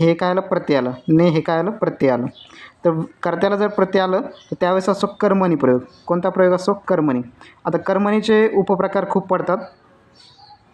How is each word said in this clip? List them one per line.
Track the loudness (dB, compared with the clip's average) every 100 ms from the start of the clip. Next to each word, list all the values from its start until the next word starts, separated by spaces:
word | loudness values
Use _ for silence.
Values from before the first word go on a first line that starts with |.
हे | 0
काय | 2 0
आलं? | -2
प्रत्यय | -2 -4 0 0
आलं. | 0 -6 0
ने | 4
हे | 4 2
काय | 0 -2
आलं? | -2
प्रत्यय | -4 -6 0 0
आलं. | 0 -4 -10 -20 -20 -20 _
तर | -2 0 -6 -6
कर्त्याला | -6 -2 -2 0
जर | -2
प्रत्यय | 0 0 2
आलं | 0 -2
तर | -4 -14 _ -4
त्यावेळेस | 0 0 0
असतो | -2 -4
कर्मणी | -2 0 2 2
प्रयोग. | 2 2 0 -2 -18 -4
कोणता | -2 0
प्रयोग | 2 2
असतो? | 2 0 -4 -2
कर्मणी. | 0 0 -2 -6 -16 -20 _
आता | -4 -4
कर्मणीचे | -2 0 2 0 2 2 4
उपप्रकार | 2 0 0 0 -2 -2
खूप | -2 0
पडतात, | -2 0 -4 -6 -20 _ _ _ _ -20 -20 -20 -20 _